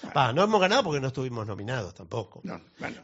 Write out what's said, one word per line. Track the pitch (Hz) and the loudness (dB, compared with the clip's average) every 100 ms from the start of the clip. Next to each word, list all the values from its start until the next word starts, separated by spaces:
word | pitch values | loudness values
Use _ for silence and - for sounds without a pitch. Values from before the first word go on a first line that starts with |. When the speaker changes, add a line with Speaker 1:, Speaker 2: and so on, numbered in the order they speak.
| - - | -4 2
Speaker 1:
Va, | 127 | 2
no | 131 | 4
hemos | 208 214 | 4 6
ganado | 185 233 | 4 4
porque | 202 147 | 2 0
no | 131 | -2
estuvimos | 127 131 117 107 | -4 -4 -4 -6
nominados | 95 101 127 92 | -6 -6 -6 -6
tampoco. | - 90 113 98 - | -10 -8 -8 -8 -10
Speaker 2:
No, | 185 170 - - | -12 -12 -16 -12
bueno. | 143 - | -10 -4